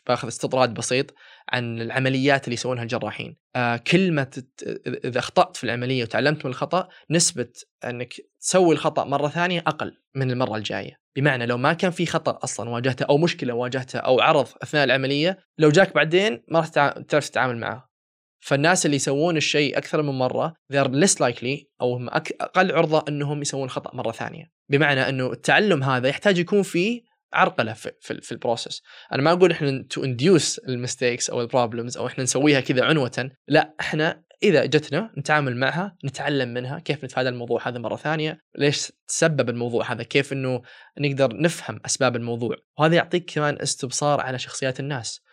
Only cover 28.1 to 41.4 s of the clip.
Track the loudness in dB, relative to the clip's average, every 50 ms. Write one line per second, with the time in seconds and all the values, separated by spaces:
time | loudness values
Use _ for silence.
28.1 | -10 -10 -10 -12 -10 -4 -2 -2 -2 -2 -4 -8 -12 -14 -14 -18 -20 -20 -12 -6
29.1 | -2 2 2 4 4 6 6 4 4 2 -2 -2 -2 -4 -6 -8 -8 -6 -4 -4
30.1 | -2 2 4 6 6 6 4 2 -4 -6 -6 -6 -6 -6 -6 -6 -4 -2 -2 -2
31.1 | 0 -2 -4 -4 -4 -4 -2 0 2 2 2 0 -2 -6 -8 -6 -6 -6 -8 -6
32.1 | -4 -4 -4 -2 0 2 4 4 4 4 2 2 2 2 2 4 2 2 0 -2
33.1 | -2 -6 -6 -6 -10 _ _ 2 4 4 4 2 -2 -8 -6 -4 -2 0 0 -2
34.1 | -2 -4 _ _ _ _ 2 4 4 4 4 4 2 0 0 0 -2 -4 -4 -4
35.1 | -8 -6 -2 0 0 2 2 0 -2 -2 -2 -2 -2 -2 -4 -6 -8 _ -10 -8
36.1 | -8 -6 -4 -2 -2 -2 -2 -4 -4 -6 -8 -8 -10 -8 -6 -6 -6 -6 -8 -8
37.1 | -4 -4 -2 -2 -4 -4 -4 -4 -4 -4 -2 -4 -6 -6 -6 -6 -6 -6 -4 -4
38.1 | -4 -2 -4 -6 -6 -10 _ _ -4 0 0 2 2 0 -4 -8 -12 _ _ -8
39.1 | 0 2 2 2 4 2 0 -2 -2 -4 -4 -2 -2 -2 -2 -4 -6 -8 -6 -2
40.1 | 0 0 0 0 -2 -4 -4 -4 -4 -6 -8 -12 -20 -20 -20 -16 _ -4 -2 -2
41.1 | 0 2 0 0 2 0